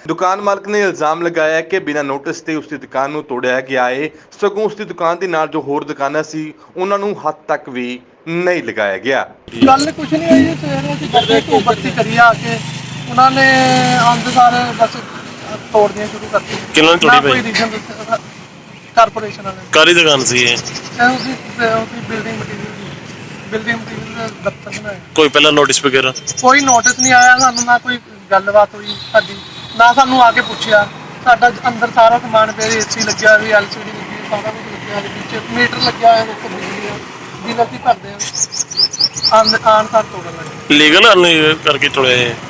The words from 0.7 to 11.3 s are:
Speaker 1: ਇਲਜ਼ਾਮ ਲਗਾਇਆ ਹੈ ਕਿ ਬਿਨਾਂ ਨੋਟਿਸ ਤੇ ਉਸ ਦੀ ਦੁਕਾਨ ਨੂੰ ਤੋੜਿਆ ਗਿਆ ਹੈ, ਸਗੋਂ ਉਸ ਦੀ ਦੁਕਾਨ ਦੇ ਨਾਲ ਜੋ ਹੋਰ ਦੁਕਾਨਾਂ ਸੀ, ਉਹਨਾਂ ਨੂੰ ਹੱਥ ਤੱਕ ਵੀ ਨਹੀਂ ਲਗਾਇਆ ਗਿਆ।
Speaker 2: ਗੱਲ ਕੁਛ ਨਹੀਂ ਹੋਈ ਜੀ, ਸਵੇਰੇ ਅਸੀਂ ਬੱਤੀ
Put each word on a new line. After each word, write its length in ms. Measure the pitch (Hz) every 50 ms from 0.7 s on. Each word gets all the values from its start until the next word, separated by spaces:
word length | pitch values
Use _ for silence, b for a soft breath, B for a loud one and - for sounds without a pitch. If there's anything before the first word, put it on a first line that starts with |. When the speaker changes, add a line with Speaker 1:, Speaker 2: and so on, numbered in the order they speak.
| 208 208
Speaker 1:
ਇਲਜ਼ਾਮ 400 | 202 185 156 143 156 151 160 170
ਲਗਾਇਆ 340 | 170 170 170 160 156 156 160
ਹੈ 60 | 165
ਕਿ 180 | 165 165 190 185
ਬਿਨਾਂ 240 | - 147 147 151 143
ਨੋਟਿਸ 380 | 139 135 139 - 170 151 -
ਤੇ 140 | - 165 156
ਉਸ 120 | 151 147
ਦੀ 100 | - 151
ਦੁਕਾਨ 340 | 127 127 - - 131 139 139
ਨੂੰ 120 | 151 151 151
ਤੋੜਿਆ 380 | - 127 123 127 127 127 131
ਗਿਆ 280 | 131 - 131 127 127 127
ਹੈ, 200 | 127 139 151 151 - b b b b -
ਸਗੋਂ 220 | 208 196 190 208 220
ਉਸ 120 | 190 -
ਦੀ 80 | 208 214
ਦੁਕਾਨ 340 | - 175 175 170 165 175
ਦੇ 100 | 175 190
ਨਾਲ 200 | 185 165 156 156
ਜੋ 140 | 147 151 156
ਹੋਰ 220 | 131 139 139 151 151
ਦੁਕਾਨਾਂ 400 | 143 143 135 139 139 147 156 151
ਸੀ, 300 | 151 156 160 156 151 143 b b b b
ਉਹਨਾਂ 220 | 165 185 196 202 202
ਨੂੰ 280 | 196 208 190 - -
ਹੱਥ 100 | 156 151 - _
ਤੱਕ 220 | - 151 143 - 147
ਵੀ 300 | 123 123 123 123 123 123 - _ _ _ -
ਨਹੀਂ 360 | 160 165 175 180 180 180 160 123
ਲਗਾਇਆ 340 | 113 95 107 104 101 95
ਗਿਆ। 320 | 95 101 123 135 117 95 - - _ - - - - 269
Speaker 2:
ਗੱਲ 240 | 262 262 269 285 320
ਕੁਛ 220 | 311 - 302 - 311
ਨਹੀਂ 160 | 311 330 330
ਹੋਈ 160 | 269 269 269
ਜੀ, 100 | 330 - -
ਸਵੇਰੇ 320 | 302 285 277 269 269 - -
ਅਸੀਂ 160 | - 294 -
ਬੱਤੀ 320 | - - - -